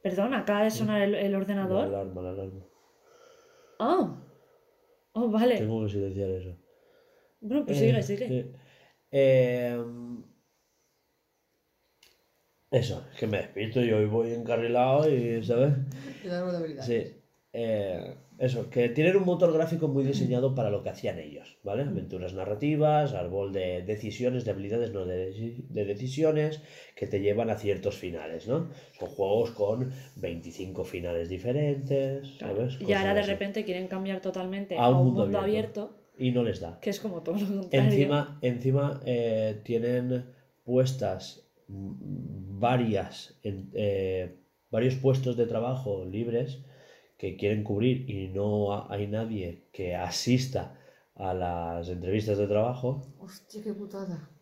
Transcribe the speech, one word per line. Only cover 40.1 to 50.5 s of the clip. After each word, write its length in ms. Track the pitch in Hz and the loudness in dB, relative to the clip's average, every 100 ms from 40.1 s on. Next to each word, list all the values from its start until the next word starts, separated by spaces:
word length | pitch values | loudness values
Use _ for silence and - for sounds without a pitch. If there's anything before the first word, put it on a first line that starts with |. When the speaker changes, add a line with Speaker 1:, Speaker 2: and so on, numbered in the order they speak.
| 127 127 - _ _ | -2 -4 -18 _ _
Speaker 2:
puestas, 840 | - 123 131 - 101 92 - - _ _ _ | 0 4 4 2 -2 -2 -8 -18 _ _ _
mm, 920 | 98 98 - 98 92 - 98 95 98 | -12 -10 -10 -10 -8 -8 -10 -10 0
varias, 760 | 117 127 113 101 87 - - - | 4 4 4 2 -2 -10 -18 -8
en-, 280 | 107 98 95 | -6 -6 -6
eh, 600 | - 104 98 95 92 90 - _ _ _ | -2 0 2 0 -2 -4 -10 _ _ _
varios 240 | 113 127 | 2 2
puestos 420 | 131 135 131 127 120 | 4 4 4 2 2
de 100 | 117 | 0
trabajo 580 | 113 120 131 107 98 | 2 -2 -2 -2 -4
libres 560 | 92 101 117 117 131 - - - - - _ _ | -4 -4 0 0 -2 -6 -14 -20 -20 -20 _ _
que 200 | 98 92 | -8 0
quieren 280 | 101 107 | 0 0
cubrir 440 | 104 101 123 127 - | 0 2 2 2 -2
y 200 | 101 95 | -6 -4
no 440 | 95 104 104 101 | -2 0 2 0
ha-, 140 | 104 - | -2 -4
hay 140 | 101 104 | -6 -4
nadie 560 | 107 113 110 87 82 _ | -4 -4 -4 -6 -10 _
que 240 | - 90 87 | -8 -4 -4
asista 840 | 90 - - 127 131 | -4 -2 2 2 2